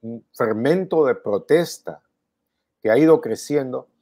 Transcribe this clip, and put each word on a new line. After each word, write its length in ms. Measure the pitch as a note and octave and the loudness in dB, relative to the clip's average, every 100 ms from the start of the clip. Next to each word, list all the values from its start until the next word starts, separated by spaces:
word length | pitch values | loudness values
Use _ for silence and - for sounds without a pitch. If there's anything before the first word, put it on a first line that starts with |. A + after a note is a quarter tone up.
un 220 | A2+ A#2 - | -14 -14 -18
fermento 720 | - A#2 G#2+ C3 F3+ F#3 E3 | -4 -2 0 0 0 0 0
de 120 | C#3 A#2 | 0 0
protesta 840 | - G2+ - D#3+ E3+ - - D2+ _ _ _ _ _ _ _ _ | -4 -6 0 0 0 -8 -16 -16 _ _ _ _ _ _ _ _
que 80 | G#2+ | 0
ha 80 | A#2 | 4
ido 240 | D#3+ D#3 | 6 4
creciendo 680 | A2+ A2 - D3 C3 B2+ - _ | 2 -10 -6 -6 -4 -10 -12 _